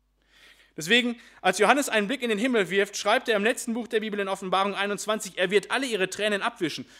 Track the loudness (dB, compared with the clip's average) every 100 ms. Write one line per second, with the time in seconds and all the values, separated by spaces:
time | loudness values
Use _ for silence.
0 | _ _ _ _ -20 _ _ -8 2 2
1 | 2 -4 -12 -2 0 4 6 4 2 0
2 | 0 -2 -2 -2 0 0 2 0 0 -2
3 | 0 2 2 0 0 -2 -4 -6 -2 -4
4 | -2 -4 -4 -4 -2 0 0 0 -2 -4
5 | -4 -4 -4 -2 2 2 2 -2 -2 -2
6 | -2 -2 -2 -2 -2 -2 -4 -4 -12 -20